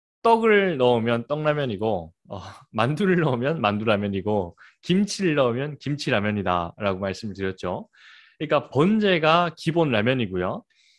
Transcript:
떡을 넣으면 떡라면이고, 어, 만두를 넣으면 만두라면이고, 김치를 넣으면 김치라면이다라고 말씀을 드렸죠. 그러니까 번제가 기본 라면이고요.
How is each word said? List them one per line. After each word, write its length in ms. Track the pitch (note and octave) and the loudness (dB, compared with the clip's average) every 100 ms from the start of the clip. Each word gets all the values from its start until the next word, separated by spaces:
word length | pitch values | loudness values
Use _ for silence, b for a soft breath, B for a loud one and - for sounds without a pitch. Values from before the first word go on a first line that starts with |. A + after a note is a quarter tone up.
| _ _ | _ _
떡을 540 | A#3 A3+ A3+ G3+ F#3+ C#3+ | 2 2 4 4 2 2
넣으면 500 | B2 A#2+ A#2 A#2 A#2 | 4 4 2 -2 -2
떡라면이고, 840 | D3+ D3+ D3 C3 G2 A2 F#2+ E2 _ - | -2 -2 -2 -2 -2 -2 -2 -6 _ -16
어, 120 | G2 F#2 B _ | -14 -14 B _
만두를 460 | G#2+ A#2+ D3+ F#3+ F3 | -2 -2 0 2 2
넣으면 440 | D3+ A#2+ C3+ D#3+ | 2 0 -2 0
만두라면이고, 960 | G#2 G#2 A2 G2+ G#2 G2 G#2 G#2+ E2+ - b b | 0 0 0 0 0 -4 -2 -2 -4 -10 b b
김치를 540 | - F#3 G3+ - F#3 D3 | 0 0 0 -2 0 2
넣으면 420 | B2 A#2+ D3 C#3 | 0 0 -6 -8
김치라면이다라고 1200 | C#3 C#3+ - A2+ G#2 G#2+ F#2 F2+ E2+ - G2+ F#2 | -8 -6 0 0 0 -2 0 0 -2 -4 -4 -2
말씀을 340 | G2 F#2 G#2+ F#2+ | -6 -6 -10 -6
드렸죠. 520 | F#2+ F#2 F2+ G#2+ A3+ b b b b b | -6 -4 -6 -6 -8 b b b b b
그러니까 300 | D3+ D3+ - | 0 0 0
번제가 840 | B2+ F3+ A3 G3+ E3+ D#3 E3+ F3 - | 2 2 2 2 2 4 4 2 -2
기본 340 | E3 E3 D#3 | -2 0 2
라면이고요. 720 | A2 A2+ C3 G2+ F#2 F#2 D#3 - b b | 2 2 0 -2 -2 -2 -4 -12 b b